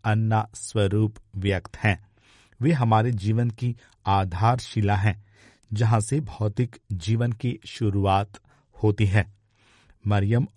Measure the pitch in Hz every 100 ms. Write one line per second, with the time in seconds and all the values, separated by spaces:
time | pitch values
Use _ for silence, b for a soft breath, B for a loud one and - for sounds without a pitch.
0 | 113 107 110 110 107 - - 110 98 101
1 | 107 107 - 101 98 95 - - 107 92
2 | - b b b b _ 127 160 117 110
3 | 117 110 95 110 120 110 123 117 b b
4 | - 98 95 87 113 123 - - 101 101
5 | 104 98 b b b b b 107 113 110
6 | 107 139 147 - 107 101 123 - _ 95
7 | 82 113 120 113 123 - - - 107 101
8 | 98 95 104 - _ b b - 107 104
9 | 107 101 95 - _ b b b b b
10 | 104 104 98 117 -